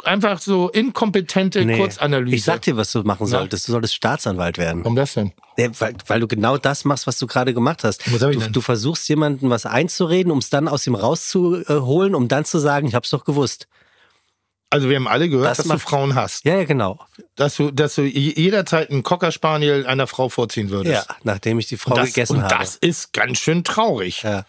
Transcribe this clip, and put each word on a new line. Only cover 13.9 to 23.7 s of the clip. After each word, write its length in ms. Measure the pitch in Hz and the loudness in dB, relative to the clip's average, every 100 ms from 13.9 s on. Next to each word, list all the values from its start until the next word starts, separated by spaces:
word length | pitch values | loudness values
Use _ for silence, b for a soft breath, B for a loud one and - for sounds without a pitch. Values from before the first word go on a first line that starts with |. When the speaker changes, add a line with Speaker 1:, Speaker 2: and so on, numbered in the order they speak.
| b b b b b _ _ _ | b b b b b _ _ _
Speaker 1:
Also 160 | 147 131 | 0 2
wir 100 | 139 | 0
haben 100 | 127 | 2
alle 220 | 117 170 | 2 2
gehört, 200 | 135 131 | 2 2
Speaker 2:
Das 80 | 123 | 2
Speaker 1:
dass 80 | 156 | 0
Speaker 2:
macht 180 | 147 | 0
Speaker 1:
du 40 | - | 0
Frauen 240 | 143 139 | 0 2
hast. 320 | 131 101 - 143 | 0 0 -2 0
Speaker 2:
Ja, 120 | 190 | 2
ja, 60 | |
genau. 360 | 160 139 101 - - - - - | 2 0 0 -4 -14 -20 -20 -2
Speaker 1:
Dass 200 | 147 - | 0 2
du, 160 | 147 | 0
dass 240 | 135 147 - | 2 0 0
du 80 | |
je-, 320 | 139 131 139 151 | 0 0 0 2
jederzeit 520 | 175 208 185 165 156 | 2 2 2 0 0
einen 100 | 143 | -2
Cocker 300 | 117 180 175 | 0 0 0
Spaniel 560 | - 160 151 147 143 127 | 0 0 2 2 2 0
einer 180 | 135 131 | 0 -2
Frau 240 | - 131 | -2 -2
vorziehen 400 | - 117 - 104 | 0 -2 -2 -4
würdest. 380 | 98 98 123 98 | -2 0 -2 -2
Speaker 2:
Ja, 60 | - | -6
nachdem 340 | 113 101 - 113 | -4 -2 0 -2
ich 80 | 110 | -2
die 120 | 113 | -6
Frau 180 | - 123 | 0 2
Speaker 1:
Und 60 | |
das, 80 | 127 | 2
Speaker 2:
gegessen 260 | 127 120 135 | 0 0 2
Speaker 1:
und 60 | |
Speaker 2:
habe. 100 | 101 113 | 2 0
Speaker 1:
das 160 | - - | -2 0
ist 360 | 165 - - | 0 0 -6
ganz 260 | - 113 127 | -2 -2 0
schön 240 | - 170 | 0 0
traurig. 580 | 170 | 0